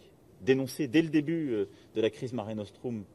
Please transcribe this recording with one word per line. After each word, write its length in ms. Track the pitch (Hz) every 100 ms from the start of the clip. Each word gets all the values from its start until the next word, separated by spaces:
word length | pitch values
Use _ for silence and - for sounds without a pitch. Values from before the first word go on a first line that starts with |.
| - - - -
dénoncé 460 | 92 135 135 - 147
dès 140 | 151
le 80 | 165
début, 420 | 151 147 165 151
euh, 180 | 110 98 - - -
de 60 |
la 80 | 110
crise 240 | - 127
Mare 200 | 120 104
Nostrum 520 | 110 101 - 131 113 95